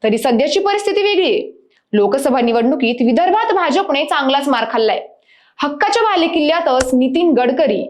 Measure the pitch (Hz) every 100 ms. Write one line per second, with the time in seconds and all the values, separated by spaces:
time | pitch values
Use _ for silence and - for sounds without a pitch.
0 | 220 220 247 233 285 403 392 415 403 415
1 | 403 381 330 185 - - _ _ - 208
2 | 202 269 277 254 240 233 233 285 233 240
3 | 240 240 359 415 466 370 339 285 392 277
4 | 302 311 269 277 277 240 220 233 220 185
5 | - - _ _ _ - 285 285 403 440
6 | 440 370 330 330 302 339 320 254 262 254
7 | 262 262 339 240 247 - 294 196 -